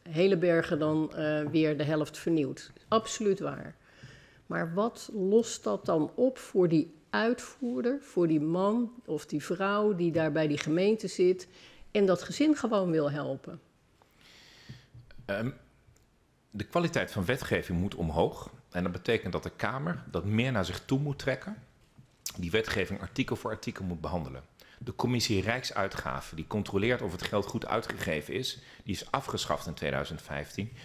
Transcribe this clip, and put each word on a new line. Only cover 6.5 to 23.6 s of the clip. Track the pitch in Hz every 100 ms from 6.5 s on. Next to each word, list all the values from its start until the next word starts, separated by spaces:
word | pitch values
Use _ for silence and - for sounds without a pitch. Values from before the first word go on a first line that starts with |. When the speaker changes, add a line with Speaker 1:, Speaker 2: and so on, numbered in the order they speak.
| 190 180
Speaker 1:
die | 160 - - -
uitvoerder, | 208 226 247 - - 240 254 240 269
voor | - - 170
die | 156
man | 151 175 196 226 233 - -
of | 151 -
die | 151
vrouw | - 185 196 208 214 180
die | 175
daar | 160 156
bij | 156 156
die | 147
gemeente | - 160 196 220 185
zit | - 180 185 - - - - -
en | 214 196
dat | 180
gezin | - - 302 294
gewoon | 233 214 180
wil | 160 143
helpen? | 147 135 135 - 160 _ _ _ _ _ _ - - - - - - - - - - -
Speaker 2:
Ehm, | 101 120 143 - _ _ _ _ _ _ _ _
de | 101
kwaliteit | - 175 170 123 90
van | 107 90
wetgeving | 123 - 95 - 87
moet | 98 -
omhoog. | 82 76 101 - - - -
En | 87
dat | 90
betekent | 90 - 110 98
dat | 85
de | - -
Kamer | 104 131 160 147 -
dat | 87 95
meer | 107 131
naar | 117 90
zich | 95 -
toe | 135
moet | 143 135
trekken. | - 127 - 220 - _ _ _ - _ - -
Die | 85
wetgeving | 107 113 - 90 98
artikel | 92 - 127 113
voor | 110
artikel | 107